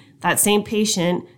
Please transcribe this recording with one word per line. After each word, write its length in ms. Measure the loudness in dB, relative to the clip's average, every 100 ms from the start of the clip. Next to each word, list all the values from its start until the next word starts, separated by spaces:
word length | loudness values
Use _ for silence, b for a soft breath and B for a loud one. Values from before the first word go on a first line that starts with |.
| B B
that 180 | -2 2
same 240 | 2 2
patient 640 | 0 -2 -2 0 -2 -2 B